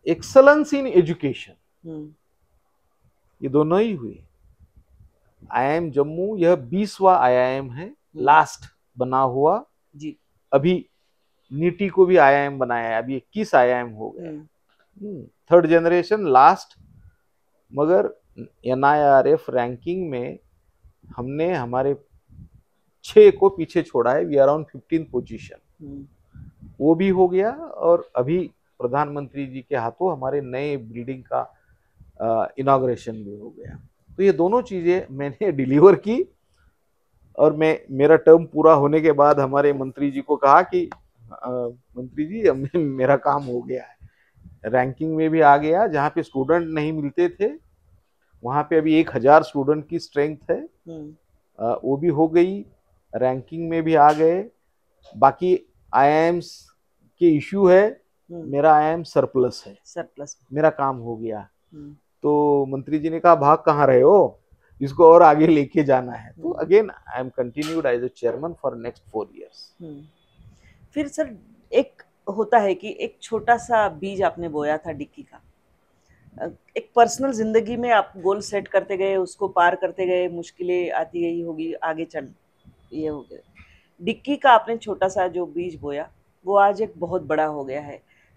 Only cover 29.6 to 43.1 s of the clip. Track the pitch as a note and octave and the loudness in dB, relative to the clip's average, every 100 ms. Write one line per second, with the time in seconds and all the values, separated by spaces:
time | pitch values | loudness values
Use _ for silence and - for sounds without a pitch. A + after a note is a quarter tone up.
29.6 | B2 C3+ A#2 - F#3 D3 B2+ C#3+ C3 B2+ | -8 -6 -6 -4 -6 -4 -6 -6 -6 -8
30.6 | D3 C#3+ A2+ A2+ A#2+ C3 - B2+ B2+ _ | -6 -8 -10 -14 -12 -14 -8 -8 -8 _
31.6 | _ _ _ _ _ - A2+ A2+ - - | _ _ _ _ _ -8 -4 -2 -4 -4
32.6 | C3+ C3+ C3 A2+ - A2 G2+ G#2 G#2+ - | 0 2 0 -6 -8 -14 -14 -18 -20 -20
33.6 | - - - _ _ - G3 D#3+ F3 A#3 | -20 -20 -20 _ _ -2 0 2 2 0
34.6 | B3 F#3+ E3+ F3+ - C3+ C#3+ - G#3 C#3+ | -2 -4 -2 -2 -2 -10 -10 -4 -4 -2
35.6 | B2+ C#3 F#3 F3 G3+ B3 F#4+ _ _ _ | 0 6 6 6 0 -4 -6 _ _ _
36.6 | _ _ _ _ _ _ _ - D3+ D3 | _ _ _ _ _ _ _ 0 0 2
37.6 | D#3 D#3 - C3+ D3 D#3+ D#3+ E3 D#3+ D3+ | 0 -2 -6 0 4 4 6 6 4 2
38.6 | D#3 D3+ C#3+ D#3 D#3 C#3+ D3 C#3+ C3+ C#3 | 4 4 4 2 2 4 4 2 0 0
39.6 | C#3+ C#3 C3 C3 C#3+ C3+ C#3 D3 C#3 D3+ | 0 0 -6 -6 -6 -6 -4 0 4 4
40.6 | - F3+ - - _ _ A2 - B2 B2 | 4 -2 -6 -10 _ _ -20 -16 -10 -8
41.6 | A#2+ B2 _ B2 B2+ D3 D#3 A3 G3+ C3+ | -8 -10 _ -16 -12 -8 -8 -2 0 0
42.6 | C#3 F3+ D3 C3+ B2+ | -2 -4 -4 -2 0